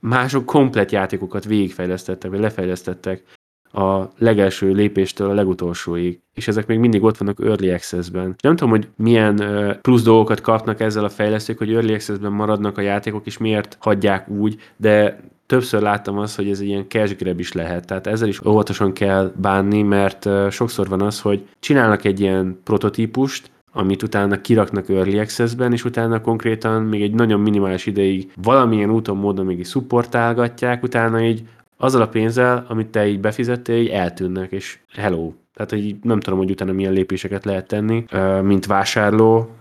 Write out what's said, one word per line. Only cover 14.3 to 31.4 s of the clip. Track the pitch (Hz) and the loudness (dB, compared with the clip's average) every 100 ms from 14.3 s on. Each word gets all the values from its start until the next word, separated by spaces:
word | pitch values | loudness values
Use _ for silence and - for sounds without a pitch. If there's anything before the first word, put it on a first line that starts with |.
| 104 107 107 - _ | -4 -4 -4 -18 _
de | 107 107 104 - - _ _ | 2 4 4 0 -20 _ _
többször | 127 127 107 | 0 0 0
láttam | 104 104 104 101 | 0 -2 -4 -6
azt, | 104 107 | -6 -4
hogy | 101 | -4
ez | 98 | -4
egy | 101 | -4
ilyen | 98 95 | -4 -4
cash | 113 107 98 | -2 -2 -2
grab | 92 87 | -4 -4
is | 90 | -6
lehet, | 90 82 87 87 | -6 -6 -8 -6
tehát | 95 95 | -8 -4
ezzel | 110 110 | -2 -2
is | 95 | -2
óvatosan | - 107 104 98 101 | 2 2 2 0 -2
kell | 92 101 95 95 - | 0 0 2 0 -2
bánni, | 98 98 98 104 | 0 2 2 2
mert, | 104 101 98 - | 2 2 2 -2
ö, | 101 98 98 | -2 0 0
sokszor | - 120 - 98 | -2 -4 -2 -2
van | 95 | 0
az, | 101 107 | -2 -2
hogy | 104 101 - _ | -2 -2 -4 _
csinálnak | - 143 113 104 | 2 4 4 4
egy | 104 95 | 0 0
ilyen | 98 95 92 92 | 0 0 -2 -6
prototípust, | - 104 107 98 110 117 135 - - _ _ | -2 0 0 -2 -4 -2 -2 -4 -16 _ _
amit | - 95 98 | -4 -2 0
utána | 107 107 101 98 | 0 0 0 0
kiraknak | - 113 101 101 92 | 2 2 4 -2 -2
Early | 95 92 104 | 0 2 0
Access-ben, | 107 - 117 120 123 | -2 -2 -2 0 -2
és | 120 | 0
utána | 120 117 113 113 | -2 -2 -2 0
konkrétan | 110 113 117 110 110 110 | -2 -2 -2 -2 -2 0
még | 110 107 | 0 -2
egy | 104 | 0
nagyon | 113 117 104 | 2 2 4
minimális | 104 104 98 92 - | 2 2 0 -2 -4
ideig | 101 98 95 95 - | 0 0 0 -6 -6
valamilyen | 95 135 120 110 104 | 2 4 4 2 2
úton, | 113 110 98 | 0 -2 -2
módon | 101 95 95 | -2 -2 -2
még | 90 | -4
is | 90 | -4
szupportálgatják, | 135 123 120 117 120 117 117 120 120 123 123 | -6 0 0 0 0 0 0 -2 -2 -2 -2
utána | 127 120 113 113 | -2 0 0 2
így | 113 113 | 0 0